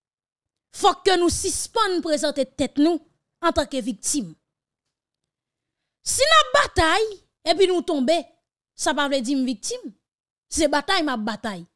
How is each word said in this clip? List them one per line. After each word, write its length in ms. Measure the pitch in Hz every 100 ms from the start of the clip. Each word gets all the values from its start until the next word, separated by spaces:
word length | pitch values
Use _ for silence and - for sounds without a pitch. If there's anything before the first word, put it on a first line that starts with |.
| _ _ _ _ _ _ _
Faut 220 | - 403 320
que 160 | 370 370
nous 120 | 349
suspend 500 | - 381 - - 466 415 359
présenter 420 | 320 294 302 285
tête 320 | 262 - 254 -
nous 240 | 302 320 _ _ _ _
en 120 | 339
tant 120 | 320
que 160 | 294 269
victime. 540 | 220 202 - 294 175 - _ _ _ _ _ _ _ _ _ _ _ _ _ _ _ _
Si 180 | - -
nous 400 | 571 640 571 571
bataille 640 | 571 - 320 370 440 381 _ _ 311
et 80 |
puis 140 | 339 370
nous 120 | 349
tomber, 420 | - 302 247 339 - _ _ _ _
ça 180 | - 330
pas 160 | 294 285
veut 140 | 277
dire 200 | 226 277 254
victime. 480 | 233 - 494 339 - _ _ _ _ -
C'est 180 | - 302
bataille, 340 | 294 - 381
ma 140 | 302 247
bataille. 480 | 214 208 226 185 170